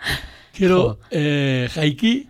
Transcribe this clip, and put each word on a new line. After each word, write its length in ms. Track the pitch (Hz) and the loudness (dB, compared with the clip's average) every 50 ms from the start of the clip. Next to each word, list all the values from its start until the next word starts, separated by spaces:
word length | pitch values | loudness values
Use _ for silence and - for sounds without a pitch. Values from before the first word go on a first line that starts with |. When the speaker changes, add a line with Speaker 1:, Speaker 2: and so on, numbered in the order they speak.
| - - - - - - - - - _ - - | -8 -8 -6 -6 -8 -12 -18 -20 -20 _ -4 0
Speaker 1:
Gero, 200 | 190 180 185 185 | 2 4 4 4
Speaker 2:
Jo. 200 | 170 123 107 - - - | 2 0 -2 -6 -8 -6
Speaker 1:
eh, 580 | - 165 147 147 147 143 139 135 131 127 123 117 | -4 -2 0 0 0 0 0 0 0 0 -2 -4
jaiki 420 | - 160 156 151 143 - 226 226 240 277 - - | -2 -2 0 0 0 2 0 0 0 0 -4 -10